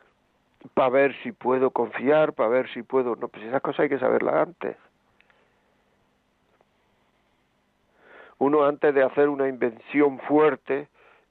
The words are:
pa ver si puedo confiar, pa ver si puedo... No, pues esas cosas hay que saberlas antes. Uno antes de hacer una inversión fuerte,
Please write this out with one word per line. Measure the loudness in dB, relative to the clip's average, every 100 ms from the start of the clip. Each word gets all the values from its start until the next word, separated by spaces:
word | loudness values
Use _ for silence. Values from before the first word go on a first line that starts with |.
| _ _ _ _ _ _ -6
pa | 0 2
ver | 4 2 -2
si | -12
puedo | -6 -2 0 0
confiar, | 0 -2 -2 0 2 2
pa | 0 0
ver | 0 -2
si | -10
puedo... | -4 -2 -2 -4
No, | -8
pues | -12
esas | -6 -4
cosas | -4 -2
hay | -2
que | 0
saberlas | 0 0 0 0
antes. | -2 -6 -10 -10 _ _ _ _ _ _ _ _ _ _ _ _ _ _ _ _ _ _ _ _ _ _ _ _ _ _ _ _ _ _ _ _ _ -20 -20 _
Uno | 2 4 2
antes | 2 0 2
de |
hacer | 0 2 0
una | 2 -4
inversión | -2 -6 -6 -6 0 0 0
fuerte, | 0 2 2 0 -6 -6 -6 _ _ _ _